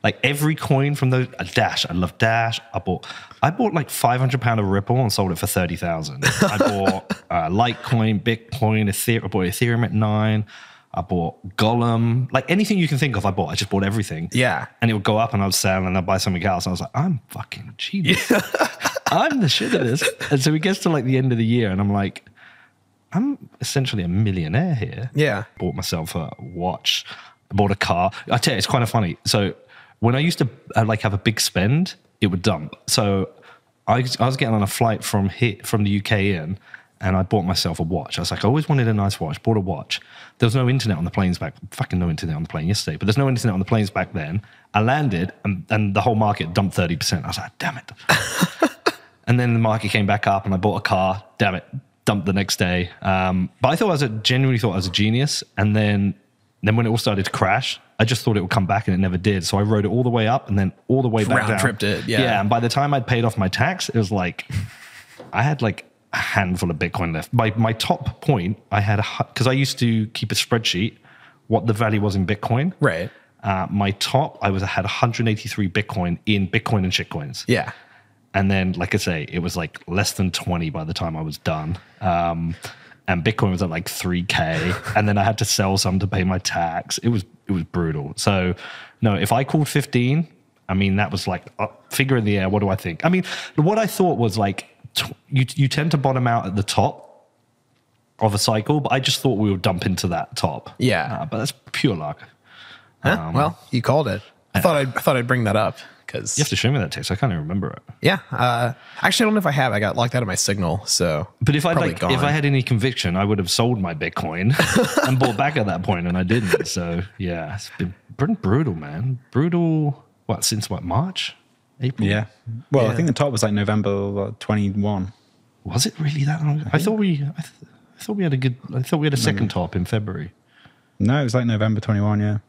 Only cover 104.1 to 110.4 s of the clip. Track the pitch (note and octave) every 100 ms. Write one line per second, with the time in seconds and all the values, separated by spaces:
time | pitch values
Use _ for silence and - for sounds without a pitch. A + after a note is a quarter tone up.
104.1 | F#2+ - _ _ - F#3 D#3 C3+ - -
105.1 | C3 A#2 B2+ A2 G#2 G2 - - - -
106.1 | - A2 - D3 - A2+ C#3+ E2 - -
107.1 | F#2 C3 E2+ D2+ G2 - - - - D3
108.1 | F#3+ - D3 B2 A#2+ A#2+ B2 - - F3+
109.1 | F#3+ A3 G#3+ F3 C#3 C3 G#2 G2+ G2+ A#2+
110.1 | B2 A2 F2+